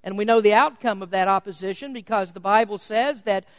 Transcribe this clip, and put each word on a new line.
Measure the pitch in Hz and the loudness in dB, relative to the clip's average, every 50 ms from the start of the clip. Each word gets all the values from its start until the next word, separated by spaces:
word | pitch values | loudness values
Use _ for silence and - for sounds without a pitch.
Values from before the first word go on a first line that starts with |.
And | - 185 190 | -10 -10 -6
we | 202 208 | -4 0
know | 220 226 226 | 2 2 4
the | 208 208 208 | 4 6 6
outcome | 220 277 311 247 _ - 240 208 196 | 6 4 2 -2 _ -6 -4 -4 -4
of | 196 175 | -8 -4
that | 190 190 185 190 | -2 0 2 2
opposition | 196 190 _ 202 180 - 185 190 190 - 277 277 | 0 0 _ -6 -14 -10 -10 -10 -8 -10 -12 -12
because | 262 240 190 - 226 208 190 175 | -14 -14 -8 -4 -4 -4 -4 -6
the | 170 190 | -12 -8
Bible | 180 196 208 220 233 202 208 190 | -2 2 2 2 2 0 -4 -12
says | - - 214 220 247 285 294 220 | -10 -6 -4 -2 -2 -2 -4 -6
that | _ 220 196 190 - _ _ | _ -4 -4 -4 -4 _ _